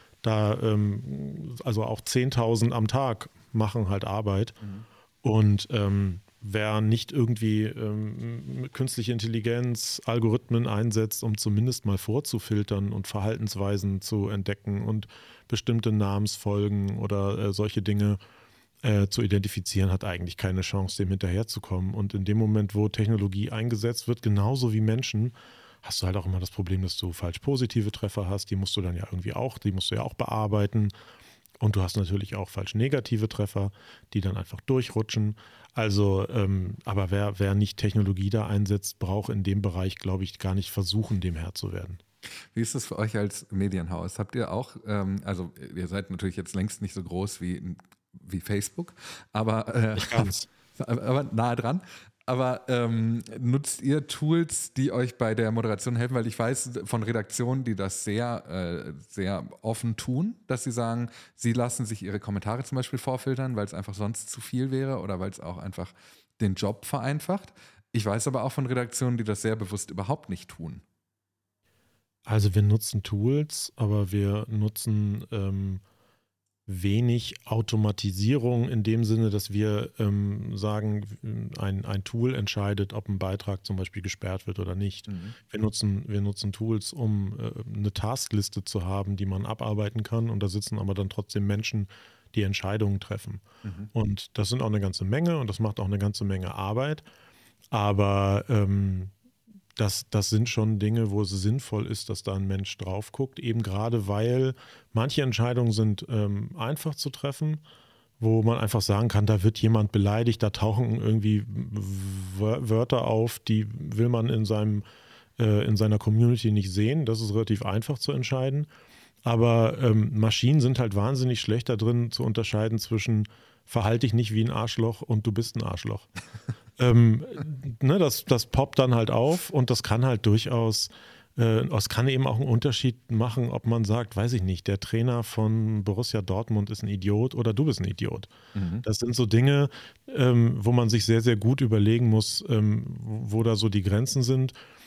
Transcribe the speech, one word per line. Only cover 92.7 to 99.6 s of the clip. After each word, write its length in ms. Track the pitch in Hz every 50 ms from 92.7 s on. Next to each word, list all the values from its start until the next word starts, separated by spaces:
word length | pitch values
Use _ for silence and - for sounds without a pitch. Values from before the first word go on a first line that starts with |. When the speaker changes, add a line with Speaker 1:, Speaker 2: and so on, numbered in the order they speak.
| 104 107 107 101 98 98
Speaker 1:
treffen. 440 | - - 104 104 - 107 101 95 - _ _ -
Speaker 2:
Mhm. 280 | - 104 85 92 107 104
Speaker 1:
Und 440 | - 117 104 104 101 - - - -
das 120 | 110 101 95
sind 120 | 120 131
auch 60 | 123
eine 140 | 110 107 104
ganze 240 | 98 95 90 - 92
Menge 340 | 95 117 151 170 170 165 151
und 100 | 123 107
das 120 | 98 -
macht 180 | 110 107 104 -
auch 80 | 101
eine 120 | 95 101 98
ganze 240 | 101 101 98 - 104
Menge 280 | 98 95 92 92 92 -
Arbeit. 480 | - 95 98 107 123 135 151 156 - - - - - - - _ _ _ _ _ _ _ _
Aber, 760 | - 107 101 104 101 101 101 101 101 98 98 98 98 104 - -
ähm, 640 | 117 104 101 95 101 101 98 95 95 92 92 98 101 _ _ _ _ _ _ - - -